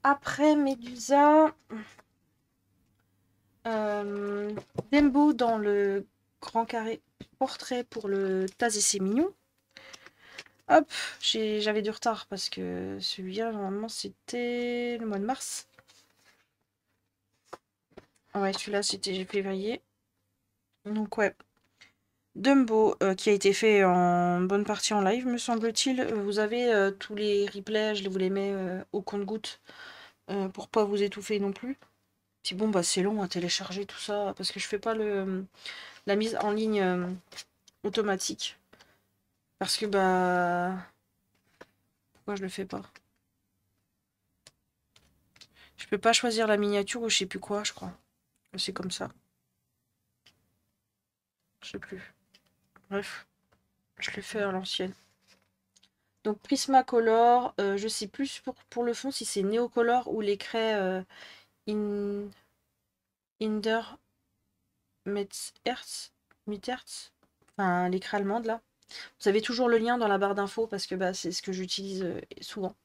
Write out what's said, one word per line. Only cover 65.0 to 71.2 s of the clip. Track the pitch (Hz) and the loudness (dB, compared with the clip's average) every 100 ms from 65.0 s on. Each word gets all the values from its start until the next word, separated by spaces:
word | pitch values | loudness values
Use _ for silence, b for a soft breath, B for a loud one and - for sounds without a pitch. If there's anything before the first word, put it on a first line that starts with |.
Metz-Hertz, | - 202 202 - - _ - 254 - - - _ _ _ - | -6 -4 -6 -8 -14 _ -6 -6 -10 -14 -16 _ _ _ -12
Mittertz, | 208 - 254 - - - _ _ _ _ | -10 -6 -8 -10 -18 -18 _ _ _ _
enfin | - 190 180 180 | -2 0 2 2
les | 185 | -2
craies | - 208 | -2 -2
allemandes | 196 220 226 | 0 -2 -2
là. | 226 _ _ _ B B B | -6 _ _ _ B B B
Vous | 208 | 2
avez | 202 | 2
toujours | 220 240 247 | 0 0 4
le | 233 | 4
lien | 226 240 | 4 2
dans | 220 | 2
la | 196 | 2
barre | 196 196 | 2 0
d'infos | 196 - 226 | -2 -2 -4
parce | 202 - | -4 -6
que, | |
bah, | 185 185 | -2 -2
c'est | 185 | -2